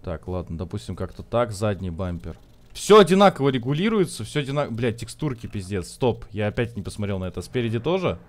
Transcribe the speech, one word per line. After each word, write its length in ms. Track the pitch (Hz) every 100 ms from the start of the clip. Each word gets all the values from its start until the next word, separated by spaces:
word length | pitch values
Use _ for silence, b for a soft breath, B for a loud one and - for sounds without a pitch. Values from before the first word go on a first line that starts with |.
Так, 240 | - 80 -
ладно, 320 | 90 85 80
допустим, 380 | 87 - - 90
как-то 260 | 92 -
так, 300 | 95 113 113
задний 380 | 98 107 95 92
бампер. 460 | 80 92 85 85 78 - - -
Всё 260 | - - 208
одинаково 520 | 180 190 196 - 139
регулируется, 760 | 131 120 147 208 220 180 -
всё 160 | 110 151
одинаково. 340 | 139 139 143
Блядь, 220 | 113 120 113
текстурки, 500 | 113 - 156 123 92
пиздец, 420 | 107 92 98 82
стоп, 360 | - 127 110 -
я 160 | 101 104
опять 260 | - 117 110
не 60 |
посмотрел 380 | 92 - 101 98
на 60 | 92
это. 140 | 90
Спереди 360 | 87 127 117 117
тоже? 400 | 131 185 175 87